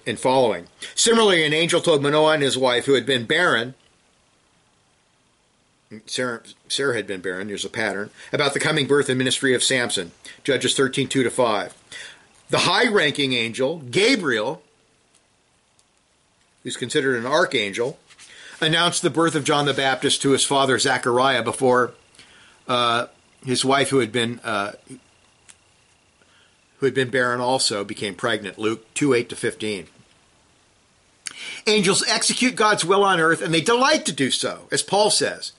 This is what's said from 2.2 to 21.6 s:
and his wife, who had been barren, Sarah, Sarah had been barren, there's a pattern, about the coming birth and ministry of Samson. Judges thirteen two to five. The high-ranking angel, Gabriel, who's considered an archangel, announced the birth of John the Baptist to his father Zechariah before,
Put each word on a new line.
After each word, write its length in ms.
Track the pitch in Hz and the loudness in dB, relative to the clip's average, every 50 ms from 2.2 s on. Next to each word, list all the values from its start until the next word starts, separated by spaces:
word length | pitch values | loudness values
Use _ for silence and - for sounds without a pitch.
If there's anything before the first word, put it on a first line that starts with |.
| 151 156 156 | 4 4 4
and 80 | 151 139 | 2 2
his 160 | 131 120 127 | 0 0 2
wife, 260 | 131 123 123 120 120 | 0 2 2 0 2
who 80 | 135 139 | 2 2
had 140 | 123 117 | 2 2
been 180 | 131 135 120 117 | 0 -2 -2 0
barren, 500 | - 156 165 180 165 131 113 117 127 135 _ _ _ _ _ _ _ _ _ _ _ _ _ _ _ _ _ _ _ _ _ _ _ _ _ _ _ _ _ _ _ _ _ _ _ _ _ _ _ _ _ _ _ 107 110 _ | -2 0 2 2 2 2 0 -2 -4 -10 _ _ _ _ _ _ _ _ _ _ _ _ _ _ _ _ _ _ _ _ _ _ _ _ _ _ _ _ _ _ _ _ _ _ _ _ _ _ _ _ _ _ _ -20 -20 _
Sarah, 380 | - - 131 127 123 117 113 _ - - _ _ - | -10 -6 -4 -4 -4 -6 -10 _ -20 -20 _ _ -8
Sarah 260 | - - 139 139 120 | -6 -2 -2 0 -2
had 120 | 110 98 | -2 -4
been 160 | 98 98 92 90 | -6 -8 -8 -6
barren, 260 | 95 90 90 101 107 | -6 -6 -6 -6 -8
there's 160 | 101 85 95 | -8 -8 -8
a 60 | 98 | -8
pattern, 400 | - 117 110 101 95 98 107 - _ - - - | -6 -4 -4 -4 -4 -4 -8 -10 _ -20 -14 -6
about 220 | - 135 147 135 - | -2 0 0 0 0
the 80 | 143 | 0
coming 260 | - 160 156 156 135 | -2 0 0 0 0
birth 220 | 127 143 147 131 131 | 2 2 2 2 0
and 80 | 127 | 0
ministry 380 | 127 127 127 120 - 135 131 123 | 0 0 -2 -2 0 0 0 2
of 80 | 117 - | 2 2
Samson. 500 | - 131 127 120 117 - 101 87 85 - _ _ - - - - | 0 0 0 0 -2 -4 -6 -6 -8 -12 _ _ -20 -20 -10 -2
Judges 340 | 139 131 113 123 120 - | -2 -2 0 0 0 0
thirteen 320 | - 135 131 131 143 131 127 | 2 0 0 0 -4 -4 -2
two 140 | - 135 123 | 0 0 0
to 80 | 113 | 0
five. 440 | - - 123 113 107 120 90 87 - - _ _ - - - - - - _ _ _ _ _ - | 0 0 0 0 0 -2 -4 -6 -12 -20 _ _ -18 -18 -18 -18 -20 -20 _ _ _ _ _ -4
The 80 | - - | -2 -2
high-ranking 760 | - 170 180 214 247 240 208 196 156 147 135 - 139 131 127 | 0 2 2 2 2 2 2 2 2 2 0 0 -2 0 0
angel, 460 | 120 113 117 107 123 131 139 170 170 135 120 | -2 -2 -2 -2 -2 -2 -2 -2 -6 -10 -4
Gabriel, 720 | 120 175 208 247 269 220 175 139 117 107 107 131 160 - _ _ _ _ _ _ _ _ _ _ _ _ _ _ _ _ _ _ _ _ _ _ _ _ _ _ _ _ _ _ _ _ _ _ _ _ _ _ _ _ - | 0 2 2 4 2 2 0 0 0 0 -2 -4 -6 -8 _ _ _ _ _ _ _ _ _ _ _ _ _ _ _ _ _ _ _ _ _ _ _ _ _ _ _ _ _ _ _ _ _ _ _ _ _ _ _ _ -12
who's 140 | 127 - | -12 -8
considered 420 | - 131 120 - 151 131 135 127 117 | -8 -8 -2 -2 0 0 2 0 0
an 60 | 113 | -2
archangel, 760 | 127 147 165 180 165 147 117 104 101 92 110 123 139 156 - _ _ - _ - - - - - - - - | 0 2 2 2 2 0 -2 -2 -2 -4 -4 -4 -4 -6 -10 _ _ -20 _ -20 -20 -20 -20 -20 -20 -8 -4
announced 400 | 160 156 165 165 175 175 170 - | -2 0 2 2 2 0 0 0
the 80 | - 165 | -2 -2
birth 260 | 123 156 165 165 151 | 0 2 0 2 0
of 100 | 156 127 | -2 0
John 200 | 147 151 147 143 | 0 0 2 2
the 80 | 143 123 | 0 0
Baptist 480 | 143 135 135 131 127 135 131 - - | 0 0 -2 -2 0 0 -2 -2 0
to 120 | - 139 131 | 2 2 2
his 120 | 117 - | 2 2
father 340 | - 143 135 135 131 127 107 | 0 2 2 2 2 2 2
Zechariah 640 | - 143 127 123 - 127 120 127 131 135 127 117 113 | 2 0 0 0 0 0 2 2 2 2 2 0 0
before, 520 | 120 - - | -2 -4 0